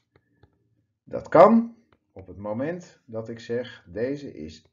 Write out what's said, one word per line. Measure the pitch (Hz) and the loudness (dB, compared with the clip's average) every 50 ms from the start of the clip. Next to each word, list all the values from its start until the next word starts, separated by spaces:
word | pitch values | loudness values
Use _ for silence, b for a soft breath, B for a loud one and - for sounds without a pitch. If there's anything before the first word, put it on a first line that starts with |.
| _ _ _ b b b b b b b b _ _ _ _ _ _ _ _ _ _ | _ _ _ b b b b b b b b _ _ _ _ _ _ _ _ _ _
Dat | - - - - - | -10 -10 -10 -8 2
kan. | - 151 180 214 233 226 233 - - - _ _ _ _ _ _ - | 8 8 10 10 10 6 4 0 -8 -18 _ _ _ _ _ _ -20
Op | 95 90 | -20 -18
het | - 87 | -18 -16
moment | 95 101 104 107 120 135 156 175 180 170 - - _ _ | -12 -8 -8 -6 -6 -6 -6 -8 -10 -12 -18 -20 _ _
dat | - 110 110 113 120 | -14 -12 -12 -10 -10
ik | 117 117 | -12 -14
zeg, | - - 117 123 123 - - - - | -10 -8 -6 -6 -6 -8 -14 -20 -20
deze | 92 87 104 120 135 143 143 143 120 - | -16 -8 -6 -6 -6 -6 -8 -10 -14 -14
is | - 78 78 - - _ _ | -14 -14 -14 -16 -18 _ _